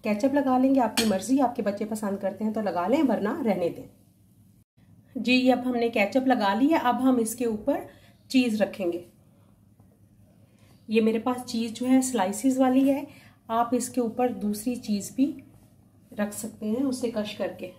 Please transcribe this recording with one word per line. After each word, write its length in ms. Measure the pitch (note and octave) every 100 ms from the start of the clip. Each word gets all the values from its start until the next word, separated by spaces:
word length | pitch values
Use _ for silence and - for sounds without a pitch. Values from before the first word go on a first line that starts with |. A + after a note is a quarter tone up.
ketchup 300 | A3 G#3 C4+
लगा 220 | C#4+ C4+ B3+
लेंगे। 220 | C4+ C4+
आपकी 240 | A3 -
मर्ज़ी, 340 | A3 F#3+ G#3 C4+
आपके 220 | B3 A#3+
बच्चे 220 | G#3 G3+
पसंद 340 | G#3+ G#3+ G3+ G3+
करते 240 | F#3+ -
हैं 80 | A3
तो 100 | A3
लगा 240 | G3+ F3 F3+
लें, 160 | C#4+
वरना 380 | C4+ G3+ G3+ D#4+
रहने 280 | A3+ F3+ E3+
दें। 160 | - - - _ _ _ _ _ _ _ _ _ - _ B3+
जी, 340 | A3 B3+ B3+
अब 80 | B3
हमने 280 | B3+ A#3+ A#3
ketchup 340 | A3+ G3+ C4 C4
लगा 260 | A#3 G3+
लिया। 240 | G#3 C#4 D#4+
अब 200 | B3 A#3
हम 200 | C4 B3
इसके 240 | A3 - A#3+
ऊपर 400 | G#3 - E4+ - - - _ _
cheese 320 | C4 B3 G#3
रखेंगे। 420 | G3 - F3 F3 - _ _ _ _ _ _ _ - _ _ _ _ _ _ _ _ _ -
ये 120 | A3
मेरे 180 | A3 A3
पास 220 | B3+ B3
cheese 280 | - A3+ A3+
जो 140 | A3 B3+
है 140 | C4
slices 560 | B3+ A3+ F#3+ G#3 C4+ C4
वाली 300 | C4 B3+ C4+
है, 180 | C#4 D4 - - _ -
आप 200 | A3+ A#3+
इसके 260 | B3 - -
ऊपर 320 | A3+ G#3+ B3
दूसरी 420 | G3 G#3 G#3 B3+ A#3+
cheese 340 | - G3+ F#3
भी 220 | - C#4+ - - - - _ _ _ _
रख 200 | - G#3
सकते 340 | - A3 - G#3+
हैं 160 | A#3
उसे 260 | C#4 - A#3
कश 240 | G#3+ G#3
करके। 360 | - F#3 - -